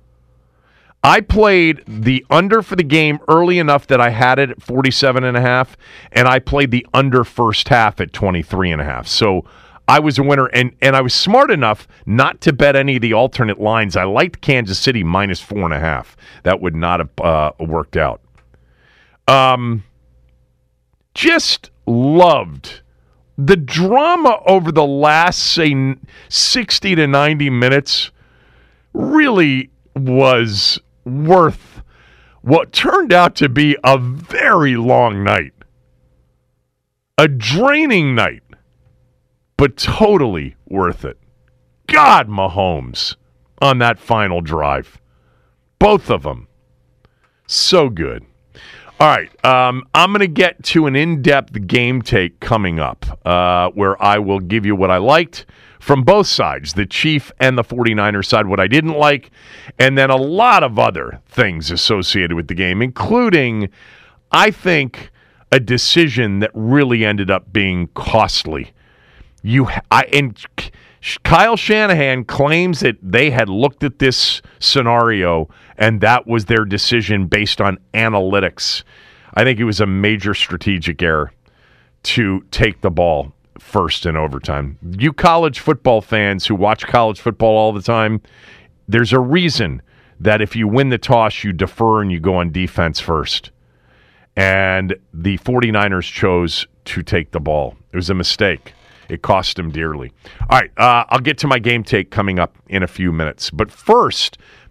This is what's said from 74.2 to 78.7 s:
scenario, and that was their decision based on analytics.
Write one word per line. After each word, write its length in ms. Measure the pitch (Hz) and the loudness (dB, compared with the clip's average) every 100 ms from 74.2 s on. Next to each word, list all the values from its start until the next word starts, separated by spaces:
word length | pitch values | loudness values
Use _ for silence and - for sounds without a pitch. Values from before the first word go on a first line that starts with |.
| - - - - | -2 -4 -12 -6
scenario, 920 | - 143 117 117 117 104 90 82 78 - _ - | -2 0 2 2 2 0 0 -2 -4 -12 _ -2
and 240 | 107 110 | 0 2
that 260 | 107 123 - | 2 2 0
was 200 | 117 98 | -4 0
their 180 | 113 | 0
decision 640 | 104 98 - 120 104 104 90 | 0 -2 0 -2 0 -2 0
based 340 | 104 104 - | -2 -2 -2
on 160 | 101 92 _ | -2 -2 _
analytics. 920 | 110 113 104 95 101 92 - - | -2 0 0 0 0 -2 -4 -8